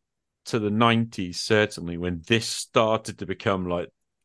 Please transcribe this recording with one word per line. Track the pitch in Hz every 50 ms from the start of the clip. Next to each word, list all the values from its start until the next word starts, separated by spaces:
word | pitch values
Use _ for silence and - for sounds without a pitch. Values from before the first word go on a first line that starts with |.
| _ _ _ _ _ _ _ _ -
to | - - 120
the | 104 104
nineties, | 107 110 120 117 117 113 117 113 - - 95 90 85 -
certainly, | - - 113 107 107 104 - - 85 85 87 85
when | 87 90 87 85 80
this | - 113 113 110 -
started | - - - - - 127 113 110 110 110 - - 98 -
to | 101 85
become, | 95 - - - 98 92 92 90
like, | 87 87 85 - _ _ _ _ _ _